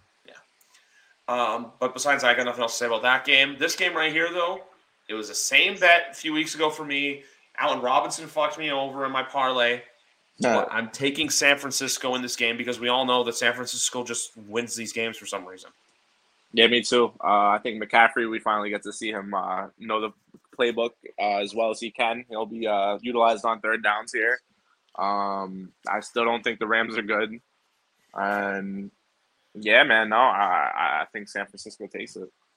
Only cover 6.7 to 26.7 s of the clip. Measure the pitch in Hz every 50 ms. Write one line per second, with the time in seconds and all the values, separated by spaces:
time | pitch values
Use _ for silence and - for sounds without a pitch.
6.7 | 156 - 156 147 139 139 143 143 139 139 - - _ _ _ _ _ - 127 147
7.7 | 135 127 120 123 127 - - - - - 160 156 - 156 147 151 151 - 160 151
8.7 | 143 139 135 135 131 139 135 131 131 131 131 - - 139 131 131 131 127 120 117
9.7 | 120 123 120 - _ _ _ _ _ _ _ _ _ - 135 127 120 - - -
10.7 | 110 110 117 110 - - 135 143 139 151 160 143 - - 147 143 143 143 - 139
11.7 | 123 - 135 127 - - - 131 127 127 127 123 - - 127 117 117 117 120 120
12.7 | 123 110 120 120 123 131 131 127 123 123 120 117 117 - 127 117 120 123 123 117
13.7 | - 127 - - - 127 120 117 120 - - - - 113 104 101 104 117 120 117
14.7 | - 117 117 107 - 117 113 113 110 - 104 98 - 98 92 92 92 92 - -
15.7 | - _ _ _ _ _ _ _ _ _ _ _ _ _ _ _ - 113 113 117
16.7 | 120 120 104 - 127 123 120 113 - - - 92 101 104 101 104 104 107 - 127
17.7 | 110 110 107 104 - 117 117 117 - 127 117 113 110 113 - 113 107 107 104 104
18.7 | 104 104 - 101 101 - 113 110 107 104 98 101 101 95 92 95 92 95 98 95
19.7 | - - 107 113 110 110 107 110 104 _ _ _ - - _ _ _ - 127 120
20.7 | 113 113 117 120 - _ - - - - 101 104 101 101 104 104 104 110 113 113
21.7 | 110 - 120 113 - - 123 113 117 120 123 - 117 110 113 104 113 113 113 107
22.7 | 104 101 98 101 104 104 110 123 120 120 117 113 117 107 101 117 113 110 101 110
23.7 | 110 113 110 107 104 107 113 117 - 120 110 117 123 123 - _ _ _ _ _
24.7 | _ _ _ _ - - 95 98 101 101 101 101 98 98 95 95 95 95 92 92
25.7 | _ _ - - 98 107 104 - - 123 117 117 117 117 - 123 113 101 113 107